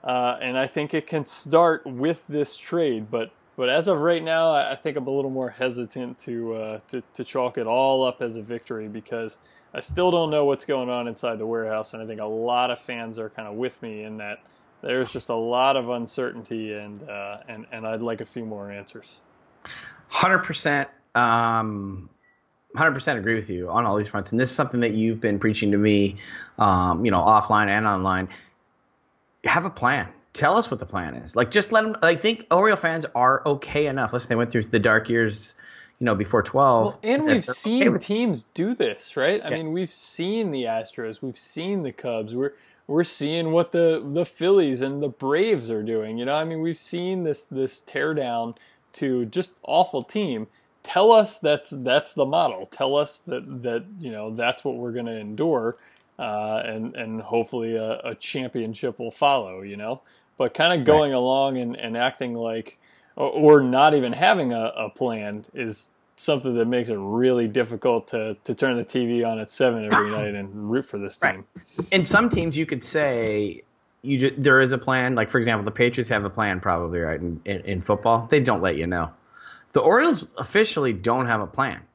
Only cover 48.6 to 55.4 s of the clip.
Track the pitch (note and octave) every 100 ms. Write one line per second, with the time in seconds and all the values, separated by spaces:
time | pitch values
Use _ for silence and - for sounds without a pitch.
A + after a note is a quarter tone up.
48.6 | _ _ _ - C#3 B2+ A#2 F3 F3+ _
49.6 | - D#3 F#3 C#3+ A#2+ G#3+ G3 A#2 A2 _
50.6 | _ _ - F3+ G#3+ A3+ G#3 - D#3 D3
51.6 | - C#3 B2+ C3+ - - C3+ D#3+ D3+ F#2+
52.6 | F#2+ - C3+ C#3+ C#3+ - - B2+ - C3
53.6 | A#2+ A#2 F#3 G3+ D3+ G#2+ A2 A2 A#2+ B2+
54.6 | C#3+ B2 A#2+ A#2 A#2 A2+ G#2 G#2+